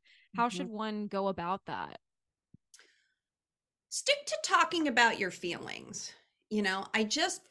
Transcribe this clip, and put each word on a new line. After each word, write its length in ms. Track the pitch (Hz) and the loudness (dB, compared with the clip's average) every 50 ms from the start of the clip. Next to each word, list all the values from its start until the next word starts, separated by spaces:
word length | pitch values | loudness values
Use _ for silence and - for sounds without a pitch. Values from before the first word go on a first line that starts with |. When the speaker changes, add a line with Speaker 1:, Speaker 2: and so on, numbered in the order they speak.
| _ - - - _ _ - | _ -20 -20 -20 _ _ -2
Speaker 1:
How 160 | 208 233 247 | 0 0 0
Speaker 2:
Mm-hmm. 20 | |
Speaker 1:
should 160 | 196 180 - 240 | 0 -2 -6 -4
one 380 | 214 208 220 220 214 214 208 | -4 -4 -4 -4 -4 -4 -4
go 200 | 202 202 196 196 196 | -2 -2 0 0 0
about 360 | 190 - 170 175 190 196 - | -2 -2 -2 -2 -2 -4 -4
that? 320 | - 135 92 80 - - - _ _ _ _ _ _ _ _ _ _ - - _ _ - - - _ _ _ _ _ _ _ _ _ _ _ _ _ _ _ _ _ _ _ _ - - | -6 -6 -6 -6 -8 -10 -14 _ _ _ _ _ _ _ _ _ _ -20 -20 _ _ -20 -20 -20 _ _ _ _ _ _ _ _ _ _ _ _ _ _ _ _ _ _ _ _ -10 -8
Speaker 2:
Stick 320 | - - - 571 571 - | 0 2 2 2 2 0
to 100 | - 605 622 | -4 -4 -4
talking 460 | - - 381 339 320 330 359 339 311 | 0 4 4 4 4 4 2 2 2
about 320 | 285 226 240 233 226 - - | 4 6 6 6 6 4 2
your 120 | 196 180 | -2 -4
feelings. 840 | - - - 175 160 - - - 50 - - - - - - - - - _ _ _ _ _ - | -4 -6 -6 -6 -6 -6 -8 -10 -10 -10 -12 -12 -12 -12 -12 -12 -14 -18 _ _ _ _ _ -4
You 120 | 214 208 | -2 0
know, 260 | 202 190 190 196 190 - - | 2 2 0 -2 -2 0 0
I 100 | 220 220 | 0 2
just 420 | 214 - 302 339 381 - - - _ | 2 0 0 0 0 0 -4 -12 _